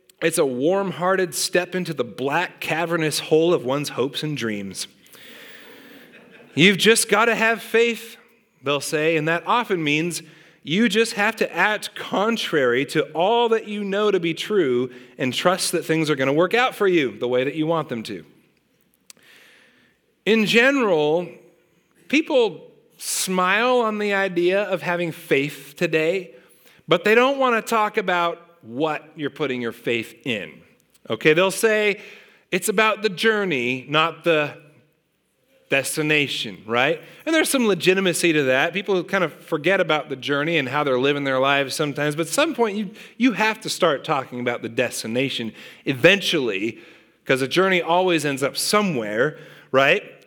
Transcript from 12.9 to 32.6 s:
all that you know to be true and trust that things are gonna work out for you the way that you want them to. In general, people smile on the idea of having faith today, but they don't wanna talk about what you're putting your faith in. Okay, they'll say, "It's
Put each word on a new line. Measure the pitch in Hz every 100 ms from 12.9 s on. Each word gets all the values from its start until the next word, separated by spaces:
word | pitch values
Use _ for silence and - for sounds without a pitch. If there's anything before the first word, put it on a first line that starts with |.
| 160 -
all | 151 185 233 233
that | 220 214
you | 208
know | 202 196 214
to | 190
be | 170
true | 156 - 214 147 120 131 - - -
and | 135
trust | - 180 185 -
that | 175
things | 147 160 151
are | 143
gonna | 135
work | 147 180
out | 226 254
for | - 202
you | 175 131 104
the | 123
way | 123
that | 131
you | 160 151
want | 165 151
them | 120
to. | 104 98 78 _ _ _ _ _ _ _ - - _ - - _ _ _ _ _ _ _
In | - 220
general, | 202 208 254 277 226 160 147 165 175 - - _ _ _ _ _ -
people | 285 320 285 220 151 - _ _ -
smile | - - - 185 180 202 240 247
on | 220 214
the | 208
idea | 196 196 175 175 196
of | 202 185
having | 147 175 175
faith | - - 147 147 - - -
today, | 175 160 156 190 175 - - _ _ _ -
but | 180
they | 208
don't | 226 254 277
wanna | 262 226
talk | 214 226 208 208
about | 185 180 170 170 - _
what | 110 117 156 147 -
you're | - 143
putting | - 147 123
your | 117
faith | 110 - 117 110 - -
in. | 110 80 71 - _ _ _ -
Okay, | 113 160
they'll | 156 190
say, | 185 226 214 208 196 - - - _ _
"It's | 185